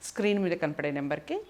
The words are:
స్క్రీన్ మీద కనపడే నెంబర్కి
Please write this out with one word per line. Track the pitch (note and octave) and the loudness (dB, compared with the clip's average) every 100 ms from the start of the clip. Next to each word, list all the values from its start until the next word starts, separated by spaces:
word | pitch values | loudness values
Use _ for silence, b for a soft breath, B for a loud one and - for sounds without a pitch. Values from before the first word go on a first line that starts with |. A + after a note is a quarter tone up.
స్క్రీన్ | - - G#3 G3+ | -10 0 2 4
మీద | F#3 E3+ | 2 2
కనపడే | D3+ D3+ D3 | 0 0 -2
నెంబర్కి | C#3 C#3 D3+ - F#4+ | 0 -2 -4 -2 -6